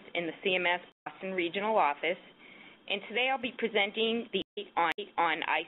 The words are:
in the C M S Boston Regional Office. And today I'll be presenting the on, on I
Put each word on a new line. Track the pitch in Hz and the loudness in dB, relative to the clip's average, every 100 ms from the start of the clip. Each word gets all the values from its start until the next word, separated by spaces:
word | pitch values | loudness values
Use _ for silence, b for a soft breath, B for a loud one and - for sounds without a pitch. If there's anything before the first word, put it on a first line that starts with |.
| - | -8
in | 170 165 | -4 -4
the | - | -2
C | 196 | 0
M | 185 175 | 2 2
S | 175 - _ | 0 -4 _
Boston | - - 190 | -12 -8 -4
Regional | 185 170 190 214 214 | -2 0 0 2 4
Office. | 147 147 156 185 - B B B B B - | 4 2 -2 -2 -8 B B B B B -6
And | 202 - | -6 -2
today | 220 254 | 0 0
I'll | 269 | 0
be | 240 - | -2 -2
presenting | 226 208 202 220 226 233 233 | 0 2 0 2 0 0 -2
the | 196 - - - - | -4 -4 -10 -6 0
on, | 170 180 - - | 0 0 -4 0
on | 165 160 | 2 2
I | - 156 | 0 -2